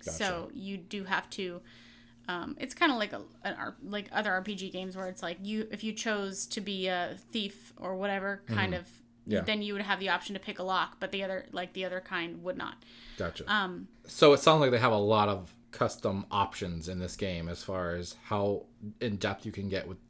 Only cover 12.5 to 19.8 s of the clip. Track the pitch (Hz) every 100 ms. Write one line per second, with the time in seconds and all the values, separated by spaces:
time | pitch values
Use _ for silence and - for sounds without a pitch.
12.5 | - - - - - - - 85 - -
13.5 | 110 185 87 95 - - - 156 139 160
14.5 | 156 135 120 123 107 104 107 104 95 85
15.5 | - - - 117 - 110 98 - 101 98
16.5 | - 90 85 82 90 90 - 98 85 82
17.5 | 85 - 92 87 87 87 - - 104 101
18.5 | 101 - - 104 - 120 101 104 98 110
19.5 | 98 98 92